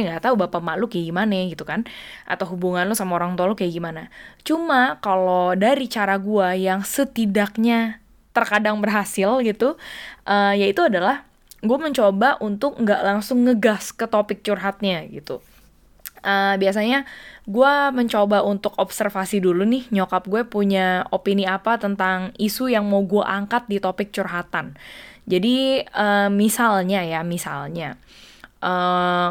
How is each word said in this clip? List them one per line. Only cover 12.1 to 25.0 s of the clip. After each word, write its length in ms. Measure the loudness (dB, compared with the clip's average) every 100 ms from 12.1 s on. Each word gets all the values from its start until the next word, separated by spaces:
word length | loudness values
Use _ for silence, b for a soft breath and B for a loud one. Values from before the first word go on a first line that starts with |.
| 4 2 2
untuk 400 | -4 -2 -4 -2
nggak 240 | 0 2
langsung 400 | 2 0 0 2
ngegas 480 | 4 4 2 0 -6
ke 160 | -8 -2
topik 400 | 0 0 -4 -4
curhatnya 560 | -2 -2 -4 -4 -4 -6
gitu. 320 | -14 -12 -12 -12 b b _ _ _ -20 -8
Eh, 320 | -2 2 2 2
biasanya 480 | 2 2 0 0 -2 B B B
gue 300 | -6 2 4 4 2
mencoba 560 | 0 0 2 4 4 2
untuk 240 | 0 -4 -2
observasi 640 | -4 -2 -4 -4 -2 0
dulu 240 | 2 2 2
nih, 240 | 0 0
nyokap 320 | -2 0 -2 -2
gue 160 | -2 -2
punya 560 | 0 2 2 2 0 -2
opini 320 | -2 0 0
apa 320 | 0 -2 0 0
tentang 560 | -2 -2 0 -2 -4 -4
isu 320 | -4 -2 0
yang 160 | 0 2
mau 160 | 0
gue 160 | 2 0
angkat 480 | 0 -2 -2 -4 -2
di 160 | -4
topik 320 | -2 -4 -6 -4
curhatan. 640 | -4 -6 -6 -6 -6 -12 B B